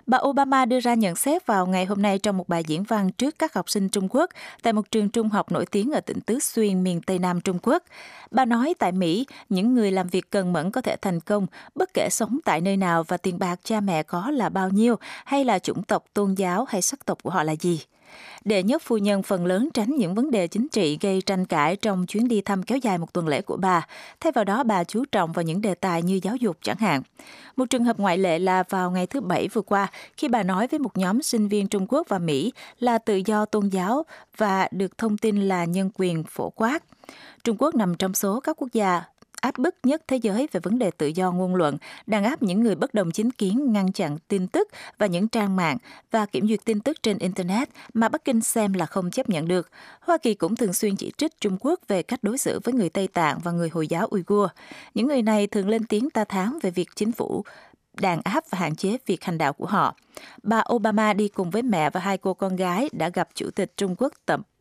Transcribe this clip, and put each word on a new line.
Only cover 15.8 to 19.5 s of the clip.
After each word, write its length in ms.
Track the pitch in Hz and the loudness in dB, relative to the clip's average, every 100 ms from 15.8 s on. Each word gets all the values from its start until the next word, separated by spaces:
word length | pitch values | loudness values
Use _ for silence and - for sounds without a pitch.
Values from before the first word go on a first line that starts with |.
tộc, 220 | - 196 _ | 0 -2 _
tôn 200 | 208 196 | -2 0
giáo 300 | 190 185 185 269 | 0 0 0 -2
hay 140 | 196 | -2
sắc 240 | - 277 - | -2 -4 -6
tộc 120 | 175 | -4
của 80 | 143 | -2
họ 120 | 175 | -2
là 120 | 156 156 | 0 0
gì. 200 | 180 160 - _ - - - - | 0 -2 -6 _ -20 -20 -20 -8
Đệ 180 | 202 202 | 0 2
nhất 200 | 196 311 | 2 0
phu 160 | - 220 | 0 0
nhân 240 | 202 196 | 2 0
phần 240 | - 190 | 0 0
lớn 220 | 175 | 2